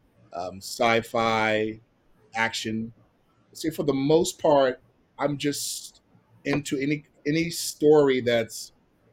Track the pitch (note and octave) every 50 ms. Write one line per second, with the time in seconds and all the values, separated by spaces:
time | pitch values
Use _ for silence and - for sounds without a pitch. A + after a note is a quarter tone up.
0 | _ _ _ _ - _ - E2+ F2+ F#2 F2+ F#2+ - - - - A#2+ A#2 A2+ A#2
1 | A2 - - A#2 A2+ A2+ A2 A2 G#2+ A2 G#2+ G#2+ G#2+ A2 A2 A#2 - _ _ _
2 | _ _ _ _ _ _ - A2+ A2+ A2+ - - - A2+ A2 A2 - A#2 - _
3 | _ _ _ _ _ _ _ _ _ _ - - - D#3+ D3+ - E3 D3 C3+ C3+
4 | C3+ C#3+ D#3 E3 F3+ - - - - E3 D3 C#3 C3+ B2+ B2+ - _ _ _ _
5 | _ _ _ - C#3 D3 D3 C3+ C#3+ C#3+ C#3 - - - - - - - - _
6 | _ _ _ _ _ _ _ _ - C#3 C#3+ D3 C#3+ - D3 C3+ C3+ C#3+ D3+ D3
7 | - _ _ _ - D3 D3+ E3 E3 E3+ E3+ - - - - - D#3 D3 D3+ D3+
8 | C#3+ C#3 C3 B2+ A2+ A#2+ A#2+ A#2 A2+ A2+ - - - - - _ _ _ _ _
9 | _ _